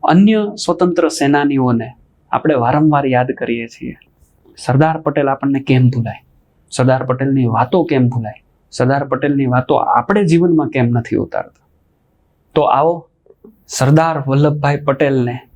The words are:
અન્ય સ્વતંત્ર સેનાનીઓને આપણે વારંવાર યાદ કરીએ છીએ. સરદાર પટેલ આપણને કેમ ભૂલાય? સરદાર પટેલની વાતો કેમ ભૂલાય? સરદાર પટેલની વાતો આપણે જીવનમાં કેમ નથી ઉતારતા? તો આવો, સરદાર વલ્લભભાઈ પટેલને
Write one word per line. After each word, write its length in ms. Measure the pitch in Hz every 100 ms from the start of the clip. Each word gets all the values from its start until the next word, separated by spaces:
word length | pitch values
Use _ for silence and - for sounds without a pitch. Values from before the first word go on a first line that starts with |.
અન્ય 500 | - 170 202 220 208 208
સ્વતંત્ર 440 | - 123 180 165 160
સેનાનીઓને 840 | - 139 143 143 135 127 117 113 - _ _ _
આપણે 240 | - -
વારંવાર 520 | 143 120 143 156 147 139
યાદ 260 | 123 127 127
કરીએ 280 | 120 117 117
છીએ. 300 | - 123 117 _ _ _ _ _ -
સરદાર 440 | - 131 156 156
પટેલ 280 | 151 143 139
આપણને 320 | 139 139 139
કેમ 280 | 135 131 127
ભૂલાય? 360 | 117 113 98 _ _ _ _ _
સરદાર 340 | - 131 131
પટેલની 420 | 127 127 135 135 123
વાતો 380 | 110 123 185
કેમ 240 | 160 139 123
ભૂલાય? 360 | 123 110 - _ _ _
સરદાર 340 | - 123 139
પટેલની 420 | 139 135 143 143 135
વાતો 280 | 123 127
આપણે 500 | 139 - 113 123 208
જીવનમાં 440 | 196 165 175 160 143
કેમ 180 | 135 120
નથી 300 | 120 117 113
ઉતારતા? 500 | - - 50 _ _ _ _ _ _ _ _ _ _
તો 80 | -
આવો, 460 | 147 123 156 170 - _ _ _ - _ _
સરદાર 560 | - 135 151 165 156 135
વલ્લભભાઈ 540 | 139 147 147 143 143
પટેલને 580 | 143 139 143 135 120 120 -